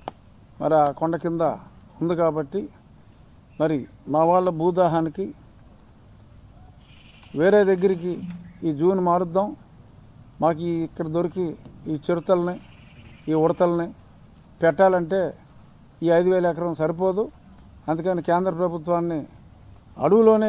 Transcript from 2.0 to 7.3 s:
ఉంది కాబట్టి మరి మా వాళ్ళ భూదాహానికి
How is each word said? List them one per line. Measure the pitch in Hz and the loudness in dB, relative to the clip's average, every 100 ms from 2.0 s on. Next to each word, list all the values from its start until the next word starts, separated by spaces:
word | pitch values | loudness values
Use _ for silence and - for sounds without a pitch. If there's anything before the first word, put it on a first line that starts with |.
ఉంది | 165 170 | -4 0
కాబట్టి | 165 156 139 196 302 - - - - - - - - - | 0 -2 -6 -8 -10 -16 -20 -20 -20 -20 -20 -20 -20 -4
మరి | 156 147 - - - | -2 -2 -6 -14 -4
మా | 147 | 2
వాళ్ళ | 165 185 185 | 4 2 0
భూదాహానికి | 160 175 175 170 165 165 190 202 - - - - - - - - - - - - - - - - - - - - | 0 -2 2 2 2 -2 -6 -10 -12 -20 -20 -20 -20 -20 -20 -20 -20 -20 -20 -20 -20 -20 -20 -20 -20 -20 -20 -10